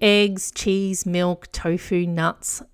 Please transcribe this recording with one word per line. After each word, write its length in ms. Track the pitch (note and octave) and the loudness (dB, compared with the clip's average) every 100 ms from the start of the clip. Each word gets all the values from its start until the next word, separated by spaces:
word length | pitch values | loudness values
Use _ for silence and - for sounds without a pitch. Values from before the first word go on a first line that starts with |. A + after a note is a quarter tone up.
eggs, 480 | G#3+ G#3 G#3 F#3+ - | 4 6 4 0 -8
cheese, 560 | - G3 F#3+ G3 F#3 F3+ | -4 0 0 0 -2 -2
milk, 460 | F3 F3 F3 - | 0 0 -2 -8
tofu, 520 | - E3+ F3 - F3+ | -6 -2 -2 0 0
nuts, 580 | F3 E3+ E3 - - - - | 0 0 -2 -2 -8 -10 -6